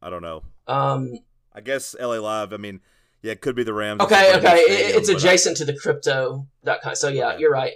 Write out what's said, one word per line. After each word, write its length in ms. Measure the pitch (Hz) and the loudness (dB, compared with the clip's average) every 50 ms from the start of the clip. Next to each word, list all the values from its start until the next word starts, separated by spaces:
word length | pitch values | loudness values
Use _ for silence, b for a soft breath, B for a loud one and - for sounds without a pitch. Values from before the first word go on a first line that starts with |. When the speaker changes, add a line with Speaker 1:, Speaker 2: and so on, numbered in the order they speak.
Speaker 1:
I 80 | - 87 | -16 -14
don't 120 | 90 87 | -12 -12
know. 220 | 85 82 80 78 - - - _ _ | -12 -12 -14 -14 -16 -18 -20 _ _
Speaker 2:
Um, 520 | - 135 139 139 139 135 135 131 123 123 113 - _ _ _ _ _ _ | -6 -4 -2 -2 -2 -2 -4 -6 -8 -12 -16 -18 _ _ _ _ _ _
Speaker 1:
I 60 | 104 | -16
guess 380 | 107 123 135 131 - - - - | -8 -6 -6 -6 -6 -10 -12 -10
L 140 | 123 120 117 | -6 -6 -6
A 60 | 113 | -6
Live, 320 | 107 107 107 107 107 92 107 | -6 -6 -6 -6 -6 -8 -10
I 40 | |
mean, 220 | 104 104 104 98 92 _ _ _ _ _ _ _ _ | -12 -12 -14 -14 -16 _ _ _ _ _ _ _ _
yeah, 120 | - 110 113 | -12 -10 -10
it 80 | - | -6
could 160 | - 139 123 | -6 -6 -4
be 80 | 120 120 | -4 -4
the 80 | 110 107 | -4 -4
Rams. 260 | 107 107 104 107 - | -4 -4 -4 -2 -2
Speaker 2:
Okay, 280 | - - 214 196 190 | 0 4 4 6 6
Speaker 1:
It's 80 | 190 185 | 6 6
a 20 | |
Speaker 2:
okay. 220 | - - 180 175 170 | 6 6 6 6 8
It, 40 | 165 | 6
Speaker 1:
Stadium, 340 | 180 196 202 202 202 - | 6 4 2 0 2 2
Speaker 2:
it's 100 | 220 196 202 | 2 2 2
Speaker 1:
but 60 | 185 | 0
I 20 | |
Speaker 2:
adjacent 400 | 143 147 180 180 180 - 170 160 | 2 4 4 4 4 4 0 -2
to 80 | - 156 | -2 -4
the 120 | 139 139 | -6 -6
crypto 680 | - - 143 147 143 - 151 135 131 131 127 131 139 139 - _ _ _ | -4 -4 -4 -4 -2 -2 -2 0 0 -2 -4 -6 -8 -12 -14 _ _ _
dot 160 | 143 117 - | -4 -4 -4
com. 140 | - 127 - | -4 -8 -6
So, 140 | - - 139 | -4 -4 -2
yeah, 220 | 139 135 - 113 | -2 -2 -2 -2
Speaker 1:
Okay. 100 | - - | -2 2
Speaker 2:
you're 100 | 156 151 | 2 2
right. 220 | 139 131 131 127 - | 2 2 -2 -4 -6